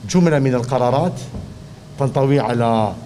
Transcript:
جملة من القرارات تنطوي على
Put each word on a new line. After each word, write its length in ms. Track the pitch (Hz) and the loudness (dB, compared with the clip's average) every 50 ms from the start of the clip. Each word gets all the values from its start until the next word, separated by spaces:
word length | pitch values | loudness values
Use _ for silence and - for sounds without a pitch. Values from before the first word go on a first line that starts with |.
| - 107 | -10 0
جملة 300 | - 180 175 170 156 143 | 2 4 4 4 4 4
من 160 | 135 135 127 | 2 2 0
القرارات 580 | 123 120 120 131 127 123 120 120 139 165 180 175 - - - - - - - - - - - - - - - - - | 0 -2 0 0 0 2 2 2 2 0 0 -4 -6 -12 -12 -12 -14 -14 -14 -16 -18 -18 -20 -20 -20 -20 -20 -6 -4
تنطوي 400 | 139 131 - 139 135 135 143 139 | -4 -2 0 0 2 4 2 2
على 540 | 120 110 120 117 120 117 113 113 110 101 95 - - | 2 0 0 0 2 2 2 2 0 0 -2 -8 -14